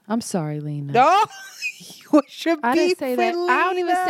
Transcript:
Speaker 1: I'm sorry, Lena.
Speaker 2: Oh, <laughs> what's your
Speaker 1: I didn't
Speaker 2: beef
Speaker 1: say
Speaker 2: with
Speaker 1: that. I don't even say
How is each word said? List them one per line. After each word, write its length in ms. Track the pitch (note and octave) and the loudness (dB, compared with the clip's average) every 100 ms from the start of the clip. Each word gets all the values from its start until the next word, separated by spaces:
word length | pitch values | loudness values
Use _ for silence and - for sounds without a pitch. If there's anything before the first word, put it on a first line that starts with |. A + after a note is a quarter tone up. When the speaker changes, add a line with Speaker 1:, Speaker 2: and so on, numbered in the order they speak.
| - | -6
Speaker 1:
I'm 120 | A3+ | -6
sorry, 400 | - F#3 D3+ D3+ | -4 -4 -4 -6
Lena. 340 | D3+ D3 C#3+ A3 | -8 -8 0 4
Speaker 2:
Oh, 300 | C#4+ G4 G#4+ G5 G#5+ - C6+ | 4 4 2 -4 -20 -12 -12
<laughs> 400 | - - - - | -12 -18 -20 2
what's 340 | D4 - - | 2 2 -4
your 120 | D#4+ D#4+ | -2 0
Speaker 1:
I 120 | A#3+ | 0
didn't 140 | B3+ F4+ | 2 2
Speaker 2:
beef 80 | F4+ | 0
Speaker 1:
say 120 | C4+ | -2
Speaker 2:
with 80 | B3 | 0
Speaker 1:
that. 160 | F4 F4 | 0 0
I 280 | F4 C4+ F4 | 0 2 0
don't 100 | F4+ | 0
even 160 | F4 | 0
say 120 | F4+ F#4 | 0 0